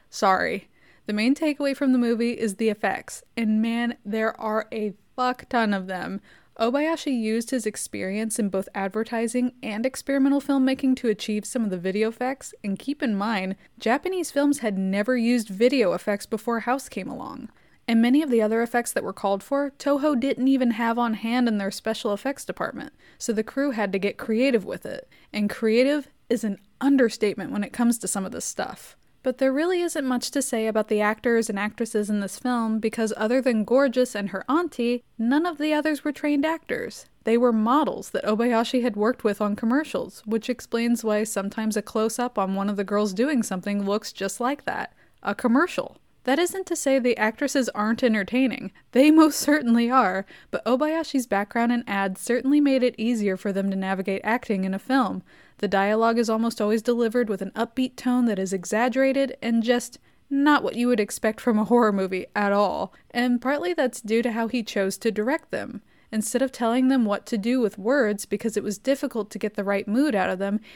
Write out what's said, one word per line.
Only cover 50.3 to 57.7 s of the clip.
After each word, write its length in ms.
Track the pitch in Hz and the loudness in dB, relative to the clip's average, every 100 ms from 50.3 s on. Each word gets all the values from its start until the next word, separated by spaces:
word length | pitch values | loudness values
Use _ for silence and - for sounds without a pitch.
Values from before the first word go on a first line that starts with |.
| - - | -14 -8
but 120 | - | -4
Obayashi's 640 | - 254 302 320 311 277 233 | 0 2 2 0 0 -2 0
background 460 | 196 202 233 233 | 0 0 0 2
in 120 | 240 - | 0 -2
ads 320 | 202 196 185 | -2 -2 -4
certainly 400 | - 247 262 294 | -2 0 4 4
made 220 | 285 262 | 6 4
it 120 | 247 233 | 2 0
easier 400 | 220 233 202 190 | -2 0 0 0
for 160 | 208 | -2
them 180 | 190 196 | -2 -2
to 60 | 190 | -2
navigate 440 | 190 190 196 196 | -2 -2 -2 -2
acting 420 | 208 240 - 202 | -2 -2 -2 -2
in 100 | 190 | -2
a 40 | 190 | -4
film. 440 | - 262 208 190 - - - - | 0 0 0 -4 -12 -20 -20 -6
The 100 | 202 | 0
dialogue 500 | 196 202 214 226 233 | 2 2 2 2 2
is 100 | 226 | 0
almost 320 | 220 233 - | 0 -2 0
always 220 | 208 220 | 0 0
delivered 480 | 233 240 226 247 226 | 0 0 0 0 -2
with 100 | 196 | -2
an 120 | 190 | -6
upbeat 440 | - 233 | -4 -4